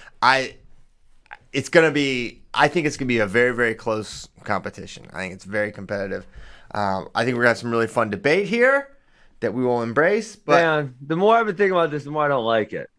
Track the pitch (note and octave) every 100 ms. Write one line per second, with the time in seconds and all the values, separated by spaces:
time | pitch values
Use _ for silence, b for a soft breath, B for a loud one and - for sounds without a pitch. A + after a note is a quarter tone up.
0 | B - B2 C3+ B2+ - - - - _
1 | _ - _ - _ C#3 B2 E3+ D#3+ D3
2 | C#3 B2+ A#2 - - A#2+ D3 F3 D3 -
3 | B2+ A#2 G#2 A2 B2 A#2+ A#2 A2+ A#2 A2
4 | G2+ - - _ - G2 G2 - F#2+ -
5 | - F2 F#2 F#2+ F#2+ G#2+ G#2 G2+ F#2+ G2+
6 | G2 F#2+ - b b b b - G2+ F#2+
7 | - - A#2+ A#2+ A#2+ A2+ A#2+ A#2 A2 -
8 | A2 G2+ C#3+ F3 G3 A#3 B3+ C#4 C#4 b
9 | b b b - A#2 A2+ B2 A#2+ A#2 A#2
10 | E3 G#3+ A3 - - D3 E3 D3+ C#3+ B2+
11 | C#3 E3 G3+ A#3 A3 F3+ G3+ F3+ E3 D3
12 | C#3 D3+ D3 C#3 A2+ A2+ G#2+ E2+ -